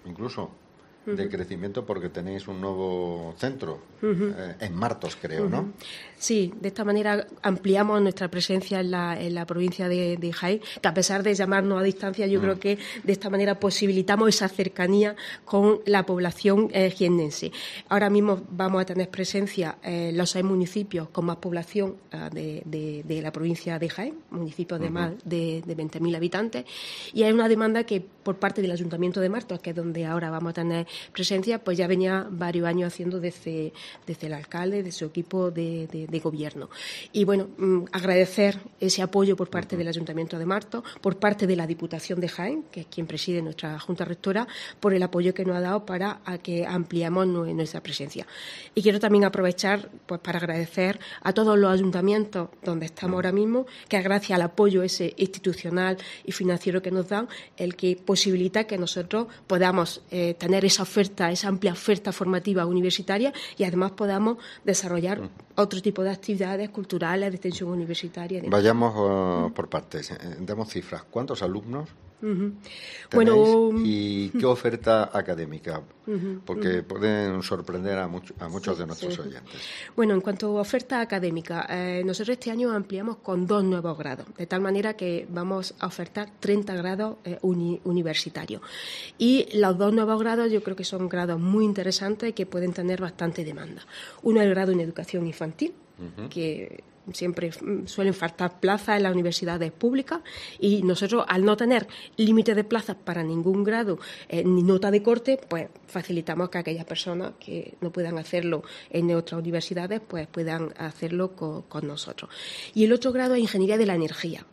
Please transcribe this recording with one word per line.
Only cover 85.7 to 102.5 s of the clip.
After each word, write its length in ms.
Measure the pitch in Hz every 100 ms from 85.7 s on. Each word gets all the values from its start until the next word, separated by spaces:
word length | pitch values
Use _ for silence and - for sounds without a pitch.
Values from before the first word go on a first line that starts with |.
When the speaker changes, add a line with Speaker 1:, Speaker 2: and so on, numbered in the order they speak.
| -
Speaker 2:
a 80 | 185
ofertar 440 | - 175 - 208 -
treinta 340 | 202 208 202
grados, 440 | 185 180 190 214 220
eh, 140 | 180 175
uni-, 380 | 190 175 170 170
universitarios. 800 | 185 175 165 156 - 147 - 107 - - - - - -
Y 280 | 233 262 - 208
los 200 | 196 180
dos 140 | 202
nuevos 260 | 226 214 220
grados 300 | 226 226 233
yo 120 | 214
creo 120 | 202 185
que 80 |
son 240 | 180 185 185
grados 300 | 180 175 165
muy 260 | 175 208
interesantes 680 | 214 202 180 180 196 214 233
que 120 | 220 185
pueden 260 | 180 180
tener 280 | 180 180 185
bastante 440 | 180 - 170 165
demanda. 380 | 156 151 160 - - - - -
Uno 180 | 233 220
es 60 | 208
el 80 |
grado 180 | 190 190
en 80 | 180
educación 460 | 165 170 175 180 170
infantil, 460 | 151 160 160 330 - - -
Speaker 1:
Ujú. 300 | 87 95 113
Speaker 2:
que 520 | 175 160 151 92 - - _ -
siempre, 380 | 180 180 170 170
mm, 360 | 165 - 202 190
suelen 260 | - 196
faltar 480 | 190 165 - 180 -
plazas 380 | 185 202 202 208
en 60 |
las 80 | 196
universidades 580 | 180 175 165 175 170 165
públicas 480 | - 233 262 262 330 - - - -
y 220 | 202 202
nosotros, 420 | 180 175 202 233 -
al 160 | 185
no 140 | 202 214
tener 300 | 240 240 - - - -
límite 360 | 220 220 220